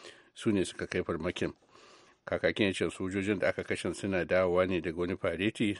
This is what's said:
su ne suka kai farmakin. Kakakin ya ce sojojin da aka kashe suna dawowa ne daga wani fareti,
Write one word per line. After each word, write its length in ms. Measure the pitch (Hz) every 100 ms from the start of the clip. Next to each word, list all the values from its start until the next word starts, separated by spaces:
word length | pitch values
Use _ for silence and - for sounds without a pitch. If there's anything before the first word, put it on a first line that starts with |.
| - - -
su 200 | - 117
ne 100 | 101
suka 220 | 82 - -
kai 160 | 95
farmakin. 500 | - 82 87 - 85 - _ - - - - _ -
Kakakin 400 | 87 85 87 101
ya 60 |
ce 120 | 92 87
sojojin 480 | - 95 98 95 101
da 80 | -
aka 160 | -
kashe 300 | 95 95 -
suna 300 | 82 101 95
dawowa 440 | 78 90 92 87 92
ne 120 | 90
daga 160 | 87 82
wani 180 | 87 95
fareti, 580 | 95 85 101 - 107